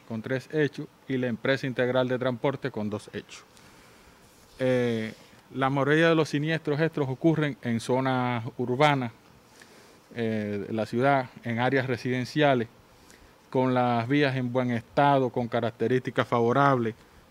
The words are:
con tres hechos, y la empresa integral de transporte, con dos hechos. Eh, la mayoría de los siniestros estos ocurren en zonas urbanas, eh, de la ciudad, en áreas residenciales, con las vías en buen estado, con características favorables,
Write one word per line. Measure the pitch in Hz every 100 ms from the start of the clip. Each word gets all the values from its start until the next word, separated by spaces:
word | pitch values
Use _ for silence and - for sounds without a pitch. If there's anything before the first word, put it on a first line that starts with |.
| -
con | 113
tres | 110 131 -
hechos, | 156 143 - - _ -
y | 131
la | 123
empresa | 110 127 135 139
integral | 123 123 127 127
de | 123
transporte, | 131 123 147 131 135
con | 110 107
dos | 104 -
hechos. | 104 - - - - - - - - - - - _ - -
Eh, | 131 127 120 113 110 - - - -
la | 127 135
mayoría | 139 135 156 165
de | 165
los | 151
siniestros | 147 151 160 - 143
estos | 160 156 135
ocurren | 131 165 156 151 135
en | 120 117
zonas | - 127 131 131 123 123 117 -
urbanas, | 123 123 151 139 120 - - - - - - - - - - 117
eh, | 113 110 104 104 98
de |
la | 110 107
ciudad, | 117 135 139 123 -
en | 120 117
áreas | 123 135 127
residenciales, | 120 127 127 123 151 147 131 110 - - - - - - - -
con | 135 127 127
las | 123 120 117
vías | 143 143 131
en | 123
buen | 123 123
estado, | 117 - - 143 139 127
con | 127 120
características | 120 117 - 113 123 - - 120
favorables, | 123 117 123 139 131 113 110 - - -